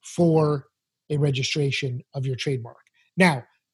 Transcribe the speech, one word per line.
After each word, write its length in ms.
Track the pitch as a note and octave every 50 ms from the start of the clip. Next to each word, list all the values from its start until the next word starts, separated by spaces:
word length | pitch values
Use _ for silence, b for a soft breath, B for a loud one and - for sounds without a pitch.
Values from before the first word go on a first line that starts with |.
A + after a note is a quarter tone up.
for 640 | - - - F3 F3 E3 D#3+ D#3+ D3+ D3+ D3 C3+ - _ _ _ _ _ _ _ _ -
a 60 | D3+
registration 840 | C#3+ D3 C#3+ C3 C3 C3 - - D#3 C#3+ C#3 - - C#3+ B2+ B2 C3 - _
of 140 | - C#3 B2+
your 100 | C3+ B2+
trademark. 400 | A2+ - D3+ C3+ B2 A2 A2+ - _ _ _ _ _ _ _ _
Now, 280 | E3+ F#3 F3 C#3+ B2 - _ _ _ _ _